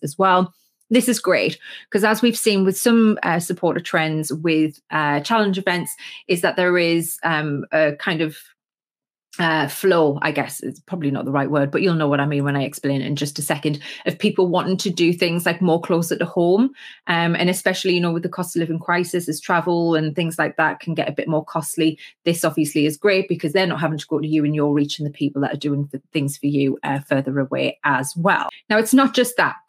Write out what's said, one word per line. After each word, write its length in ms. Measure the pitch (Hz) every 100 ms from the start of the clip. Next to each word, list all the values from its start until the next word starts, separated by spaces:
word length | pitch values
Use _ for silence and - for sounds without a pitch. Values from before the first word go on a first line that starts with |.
as 140 | 143 -
well. 360 | 190 185 180 _ _ _ -
This 180 | 240 247
is 140 | 226
great, 360 | - 131 104 - - - -
'cause 140 | 202
as 180 | 214 220
we've 160 | 240 226
seen 280 | 220 196 190
with 120 | 185
some, 400 | 247 226 220 214
uh, 160 | 180 170
supporter 400 | 170 180 170 -
trends 540 | 170 175 156 156 156
with, 440 | 156 165 156 156 - -
uh, 300 | 156 147 143
challenge 360 | 147 226 202 190
events, 380 | 190 175 170 - - - -
is 140 | 175
that 160 | 175 -
there 200 | 180 175
is, 400 | 170 170 165 -
um, 400 | 165 156 151 143 -
a 220 | 160 151
kind 260 | 147 - 160
of, 180 | 156 - - _ _ _ _ _ _ _ _ -
uh, 300 | 170 160 143
flow, 500 | - 190 170 151 143
I 100 | 151
guess, 280 | 143 - -
it's 220 | - -
probably 280 | - 180 143
not 140 | 131
the 80 | 131
right 180 | 139 139
word, 220 | 147 143
but 100 | -
you'll 140 | 190 165
know 140 | 147
what 100 | 143
I 60 | 143
mean 180 | 143
when 140 | 143 143
I 60 |
explain 380 | 135 143 139 139
it 40 | -
in 100 | 143
just 240 | 147 -
a 20 |
second, 380 | 143 147 151 147 - - -
of 140 | -
people 300 | 208 208 185
wanting 260 | 175 165 190
to 140 | 202
do 240 | 170 170
things, 320 | 175 180 170 175
like, 160 | 170
more 180 | 185 170
closer 380 | - 170 170 -
to 80 | 170
home. 480 | - 175 196 269 - - - -
Um, 280 | 170 170 170
and 140 | 175
especially, 440 | 180 190 185 190
you 80 | 175
know, 100 | 175
with 120 | 170
the 60 | 175
cost 280 | 180 175 170
of 20 |
living 180 | 160 165
crisis, 520 | - 175 175 180 175
as 100 | 151
travel 560 | - 175 175 170 170 160
and 180 | 156
things 240 | 147 170 165
like 200 | 151 -
that 240 | 156 -
can 120 | -
get 140 | 160 143
a 60 |
bit 160 | 143 -
more 160 | 151 -
costly, 520 | 165 151 - 160 151 - _ -
this 180 | 170
obviously 420 | 165 156 147 156 147
is 120 | 147
great 320 | 202 190 190
because 240 | 170 165
they're 120 | 190 185
not 140 | 143
having 180 | 156 151
to 100 | -
go 120 | 151
to 80 | 151
you 160 | 156
and 100 | 147
you're 200 | 151 147
reaching 320 | 147 147 - 147
the 40 |
people 320 | 143 139 139
that 120 | 139
are 40 | 147
doing 300 | 147 143 143
th-, 160 | 131 -
things 240 | 160 139 -
for 120 | 143
you, 300 | 143 135 -
uh, 160 | 147 139
further 400 | - 135 135 139
away 400 | 131 135 135 - 147
as 280 | 131 139 170
well. 320 | 180 175 - - -
Now, 80 | 220
it's 160 | 226
not 200 | 262 269
just 240 | 262 247 -
that, 180 | 151 -